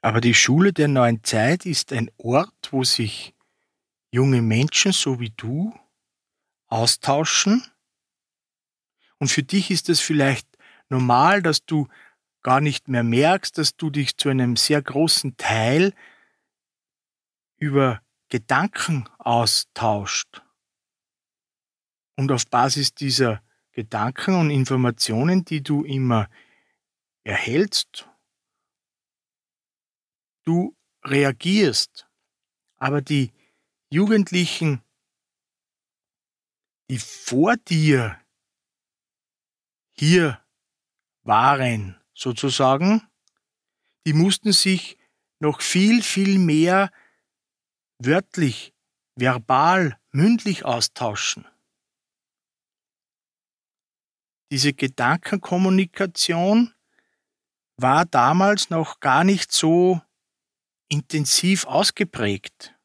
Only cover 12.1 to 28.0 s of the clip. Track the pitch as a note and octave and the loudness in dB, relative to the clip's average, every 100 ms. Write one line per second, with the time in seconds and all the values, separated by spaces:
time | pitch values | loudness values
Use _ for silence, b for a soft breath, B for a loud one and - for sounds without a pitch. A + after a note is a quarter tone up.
12.1 | b _ _ - B2+ D3 C3+ - B2+ A#2 | b _ _ 0 2 2 -4 -4 -2 2
13.1 | A#2+ D3+ F#3+ - - D3+ - D#3+ C#3+ C3+ | 2 2 2 -2 -4 -4 -4 -6 -4 -4
14.1 | - C#3+ C3 B2 A#2+ - D3 C3+ C#3 D#3+ | -4 -2 0 0 0 0 0 0 -2 0
15.1 | - C#3 - - A2 A2+ C#3+ G3 - b | 0 -4 -6 -2 0 0 2 0 -2 b
16.1 | b b b b _ _ _ _ _ _ | b b b b _ _ _ _ _ _
17.1 | _ _ _ _ _ D3+ C#3 C3+ A2 _ | _ _ _ _ _ -2 2 2 0 _
18.1 | _ _ B2 - C3+ G3 - - D3 A2+ | _ _ -8 0 0 0 -4 -4 -4 -6
19.1 | _ B2 A#2+ A2+ - - - A#2 G#2 G2 | _ -2 0 2 -2 -4 -4 -2 -2 -4
20.1 | - - - _ _ _ _ _ _ _ | -8 -8 -16 _ _ _ _ _ _ _
21.1 | _ _ _ _ _ _ _ _ _ _ | _ _ _ _ _ _ _ _ _ _
22.1 | - C3+ B2+ - B2 C3 C3+ C3+ - C#3 | -6 -2 -2 -2 0 0 0 -4 -6 -4
23.1 | B2 B2 G#2+ _ _ _ - G#2+ G#2+ A2 | 0 0 -2 _ _ _ -14 -10 -6 -6
24.1 | B2+ - F#3 D#3 C#3+ C3 C3 B2 A#2+ - | -4 -2 0 2 0 0 0 0 -2 -4
25.1 | A2 D3+ F#3+ F3 D#3 C#3 D3 D3+ C3+ B2+ | -2 0 0 -2 -8 -4 -4 -4 -4 0
26.1 | A#2 G2+ b b b b b _ _ _ | 0 -2 b b b b b _ _ _
27.1 | _ G#2 G2 - C3+ G3+ - - - | _ -8 -8 -4 -2 -2 -4 -8 -14